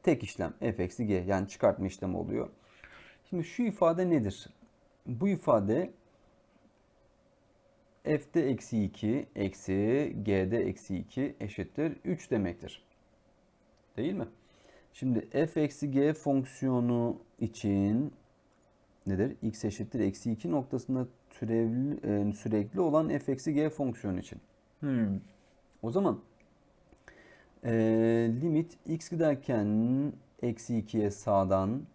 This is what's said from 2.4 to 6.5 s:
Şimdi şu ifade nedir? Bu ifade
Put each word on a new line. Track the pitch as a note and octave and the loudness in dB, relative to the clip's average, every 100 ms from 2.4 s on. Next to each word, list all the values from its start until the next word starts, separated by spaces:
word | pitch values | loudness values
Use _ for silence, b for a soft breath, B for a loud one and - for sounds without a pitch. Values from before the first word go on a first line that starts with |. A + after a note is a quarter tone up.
| - - B B B B B B _ | -6 -10 B B B B B B _
Şimdi | F3+ | -6
şu | D#3+ - | -6 -2
ifade | A#3+ - E3+ E3 F#3 | -2 2 2 4 2
nedir? | D#3+ G#2 - - - - _ _ _ - | 4 2 -4 -16 -20 -20 _ _ _ -10
Bu | A#2 G3 | -2 0
ifade | F#3 - A2+ G2 C#4+ F#4 - _ _ _ _ _ | 0 4 4 4 2 0 -8 _ _ _ _ _